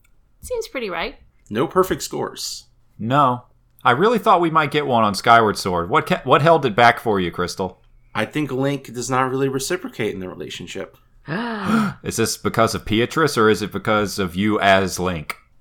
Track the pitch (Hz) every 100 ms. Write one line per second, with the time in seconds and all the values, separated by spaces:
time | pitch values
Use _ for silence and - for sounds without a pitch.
0 | _ _ _ _ - 480 440 269 214 165
1 | 208 - _ _ - 104 160 185 185 160
2 | - - 110 - - - - _ _ -
3 | 110 139 135 123 - _ _ _ 127 123
4 | 208 233 226 185 170 156 147 147 143 117
5 | 107 98 123 117 107 95 98 87 87 147
6 | 151 180 123 147 156 160 131 101 117 -
7 | 117 101 87 85 87 - 92 - _ _
8 | _ 107 113 151 143 127 139 139 139 120
9 | 120 127 131 131 139 131 - 180 - -
10 | 107 95 92 - 65 - 90 - - _
11 | _ _ - 170 233 220 196 220 202 -
12 | - 95 110 - 104 113 110 98 - 104
13 | 120 - 151 123 110 95 101 98 104 107
14 | 101 98 92 87 107 104 98 95 95 -
15 | 90 85 73 - _ _